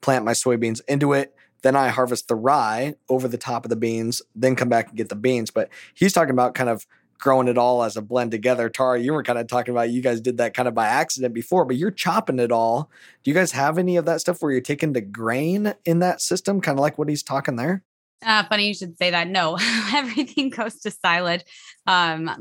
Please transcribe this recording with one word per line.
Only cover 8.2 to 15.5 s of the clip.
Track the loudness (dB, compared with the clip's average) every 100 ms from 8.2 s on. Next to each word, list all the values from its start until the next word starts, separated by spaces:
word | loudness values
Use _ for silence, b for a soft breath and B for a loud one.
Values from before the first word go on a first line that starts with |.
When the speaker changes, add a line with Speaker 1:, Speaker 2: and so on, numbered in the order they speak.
| -2
Speaker 1:
together. | -2 0 0 -2
Tara, | 0 0 0
you | 0
were | -2
kinda | -2 -4
talking | -2 -4 -2
about | -2 0
you | 0
guys | 0 0
did | 0 0
that | -2
kind | 0 -2
of | 0
by | 2
accident | 0 0 -2 -4
before, | -4 0 0 2
but | 0
you're | -2
chopping | -2 -2 0 0 0
it | 2
all. | 2 2 0 -4 B B B
Do | 0
you | 2
guys | 2
have | 0 0 0
any | 0 2
of | 0
that | 0
stuff | -2 -2
where | -2
you're | -2
taking | -2 -2 -2
the | -2
grain | -6 -6 -2 -2 0